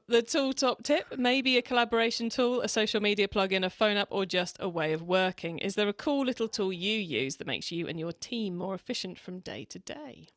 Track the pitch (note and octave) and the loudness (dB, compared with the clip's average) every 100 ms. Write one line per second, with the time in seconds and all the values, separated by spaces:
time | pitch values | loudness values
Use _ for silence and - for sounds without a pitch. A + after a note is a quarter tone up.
0 | - A#3 A#3 D#4+ C4+ C4 C4 B3 - D4+ | 2 2 2 0 0 2 0 0 2 2
1 | - C4+ B3 C4 B3+ B3+ B3+ B3 A#3 A3+ | 0 0 2 4 4 2 4 0 2 2
2 | A3+ A3+ A#3 - B3 B3 G#3+ A3+ G#3+ G#3+ | 2 0 -2 2 2 2 0 0 0 2
3 | G#3 G3+ G3 G#3 F#3+ F#3+ F#3 - G#3+ G#3 | 2 2 2 2 2 2 0 2 2 2
4 | G3+ G3 F#3+ F3+ F3 - F#3+ E3+ D#3 D#3+ | 0 -2 0 0 -2 -4 -4 0 0 0
5 | E3+ F#3 F#3 - E3+ E3 G3 G3 G#3 G3+ | 2 2 2 0 -6 -4 -2 0 0 0
6 | - C#4+ B3+ A#3 A3+ - F#3+ F3+ F#3+ A3 | 0 2 2 0 -2 -2 -2 0 -2 -2
7 | F3+ A#2 C3+ C#3 - B2+ - E3+ D#3 E3 | 0 0 -2 -4 -4 -4 -4 -4 -4 -4
8 | E3 E3 - A#3 G#3 F3 F#3+ F#3 - B3 | -6 -8 -8 -4 -4 -4 -6 -6 -6 -6
9 | F#3+ E3+ - F#3 - - - - - - | -6 -10 -14 -12 -10 -12 -12 -14 -12 -12
10 | D4 - - | -12 -18 -20